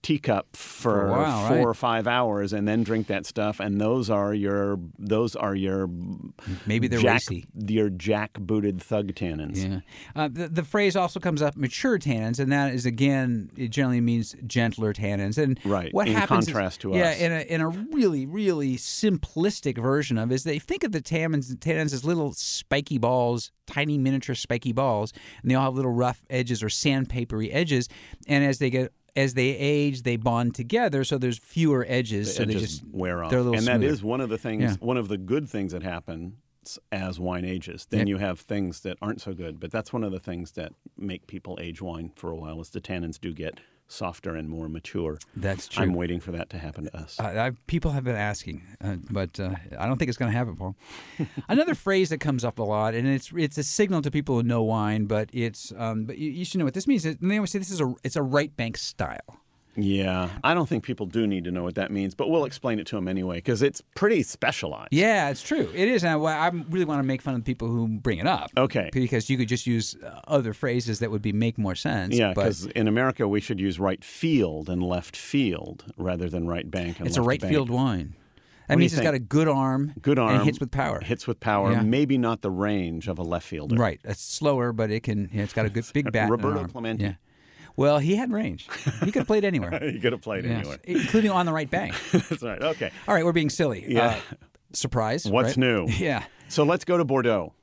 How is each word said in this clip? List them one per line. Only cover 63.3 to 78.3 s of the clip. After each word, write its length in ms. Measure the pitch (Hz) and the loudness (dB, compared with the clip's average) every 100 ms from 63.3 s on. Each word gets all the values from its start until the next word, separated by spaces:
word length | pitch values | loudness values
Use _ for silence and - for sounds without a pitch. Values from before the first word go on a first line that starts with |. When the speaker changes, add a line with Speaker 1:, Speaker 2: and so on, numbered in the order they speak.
| 87 | -2
Speaker 1:
'cause 220 | 110 113 | 0 2
it's 180 | 139 - - | 2 0 -14
pretty 300 | - 208 214 | 0 4 4
specialized. 640 | - - 123 - 80 58 - | 2 -2 -2 -2 -6 -8 -2
Speaker 2:
Yeah, 400 | 143 208 208 147 | 2 4 4 0
it's 120 | 139 | -4
true. 280 | - 302 117 | -4 -2 -2
It 160 | 165 202 | 0 2
is. 140 | 240 | 2
And 100 | 170 | 2
I, 360 | 156 160 156 165 | 2 0 2 0
I 0 | 175 160 | 0 -4
really 160 | 180 | 0
wanna 200 | 165 147 | 0 0
make 180 | 131 131 | 0 -2
fun 140 | 143 127 | -2 -4
of 80 | |
people 240 | 113 123 113 | -2 -4 -2
who 180 | 117 113 | 0 0
bring 320 | 110 127 90 | 0 0 0
it 80 | 123 | 0
up. 240 | - 73 - | 0 0 2
Speaker 1:
Okay. 340 | 131 120 85 | 2 2 -2
Speaker 2:
Because 380 | 131 123 117 104 | 0 0 0 0
you 80 | 131 | 0
could 100 | 117 | 2
just 200 | 120 - | 0 0
use, 260 | 117 107 - | 0 0 -8
uh, 160 | - - - | -14 -16 0
other 260 | 147 117 | 0 0
phrases 460 | 104 135 123 117 107 | -4 -2 0 -2 -2
that 140 | 117 | -2
would 100 | 104 | -2
be, 100 | 107 | 0
make 240 | 104 117 113 | 2 0 0
more 200 | 104 90 | -2 -2
sense, 400 | 156 110 90 120 | -2 -2 0 2
Speaker 1:
Yeah, 160 | 107 | 4
Speaker 2:
but 100 | 92 101 | 4 0
Speaker 1:
'cause 200 | 85 95 | 0 -4
in 220 | - 107 | 0 2
America, 400 | 110 131 127 107 | 4 2 0 0
we 120 | 104 | 0
should 200 | - 101 | -2 -2
use 180 | 98 85 | -2 0
right 260 | 98 95 | 0 -2
field 640 | - - 165 147 90 78 78 | -8 -4 2 4 2 -2 -4
and 140 | 90 | -2
left 340 | 90 90 - - | 0 -2 -4 -14
field 680 | - 143 120 82 - 85 - - | -4 0 0 -2 -6 -14 -16 -6
rather 320 | 92 87 87 | -4 -2 -2
than 200 | 85 85 | -2 -2
right 200 | 85 - | -4 -4
bank 300 | 95 85 85 | -4 -4 -4
and 80 | 85 | -2
Speaker 2:
It's 100 | - | 0
a 40 | |
Speaker 1:
left 80 | 120 | 2
Speaker 2:
right 120 | 143 | 0
Speaker 1:
bank. 120 | - | 2
Speaker 2:
field 180 | 151 123 | 0 2
wine. 440 | 123 135 95 73 - | 0 0 0 -6 -12
That 0 | |
Speaker 1:
What 500 | _ | _